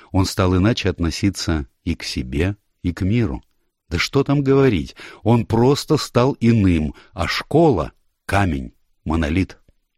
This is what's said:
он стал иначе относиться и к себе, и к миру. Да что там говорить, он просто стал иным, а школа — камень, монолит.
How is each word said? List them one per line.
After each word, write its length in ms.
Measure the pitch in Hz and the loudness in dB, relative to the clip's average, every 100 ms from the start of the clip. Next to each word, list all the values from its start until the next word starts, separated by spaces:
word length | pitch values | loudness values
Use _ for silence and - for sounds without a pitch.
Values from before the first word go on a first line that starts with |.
| - | -4
он 140 | 90 92 | -2 -2
стал 320 | - 92 92 | 0 2 2
иначе 320 | 101 123 98 | 2 0 -2
относиться 760 | 82 82 - 101 90 - 80 71 _ | -2 -4 -2 -2 -2 -4 -4 -4 _
и 100 | - | -8
к 80 | 82 | -6
себе, 540 | - - 62 69 90 101 _ _ | -6 -8 -6 -2 -2 -4 _ _
и 100 | 90 | -8
к 120 | 85 | -4
миру. 400 | 95 117 104 67 - _ _ _ _ | -2 0 -2 -4 -12 _ _ _ _
Да 100 | 85 | -6
что 240 | - 135 | -2 -2
там 200 | 139 143 | 0 0
говорить, 520 | 135 135 135 - 67 - - - | 2 4 4 2 -4 -12 -20 -6
он 240 | 104 117 101 | 2 2 2
просто 520 | 113 123 143 - 151 | 2 2 2 0 -2
стал 380 | - 123 127 - | 0 0 0 2
иным, 560 | 117 117 95 85 76 - - | 2 4 4 2 -2 -8 -16
а 160 | 98 82 | -8 -6
школа — 640 | - - 147 165 98 76 - _ _ - | -6 -2 2 4 2 -4 -10 _ _ -4
камень, 480 | 98 98 69 60 - _ _ - | -2 0 -2 -8 -16 _ _ -4
монолит. 540 | 80 78 85 90 - _ _ _ | -2 0 -2 -2 -6 _ _ _